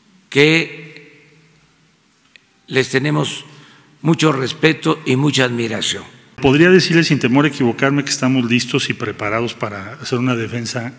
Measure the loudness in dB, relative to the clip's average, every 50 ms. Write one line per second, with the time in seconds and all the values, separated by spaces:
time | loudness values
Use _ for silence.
0 | _ _ _ _ _ -4 2 4 4 6 4 2 0 -2 -8 -16 -20 -20 -20 -20
1 | -20 -20 -20 -20 _ _ _ _ _ _ _ _ _ _ _ _ _ _ _ _
2 | _ _ _ _ _ _ _ -20 _ _ _ _ _ -2 0 0 0 2 0 0
3 | 0 0 0 0 -2 -4 -6 -10 -14 -18 -20 -20 -20 -20 -20 -20 _ _ _ _
4 | 0 0 2 4 2 2 2 2 -2 -6 -4 0 2 2 2 2 0 -2 -2 -2
5 | 0 -2 0 2 2 0 2 2 0 0 0 -2 -4 -4 -4 -4 -4 -4 -6 -8
6 | -10 -16 -20 -20 -20 _ -12 0 2 4 4 6 6 6 6 4 4 4 2 2
7 | 2 2 0 0 0 2 2 2 2 2 0 0 0 0 0 0 0 0 0 0
8 | -2 -2 -4 -2 0 0 0 0 0 2 0 0 0 0 -2 -4 -2 -2 -6 -6
9 | -6 -8 -8 -6 -6 -4 -2 -2 -4 -4 -6 -6 -8 -8 -8 -10 -12 -14 -14 -12
10 | -8 -6 -4 -2 0 0 -2 -2 -4 -6 -6 -8 -8 -6 -8 -8 -8 -10 -12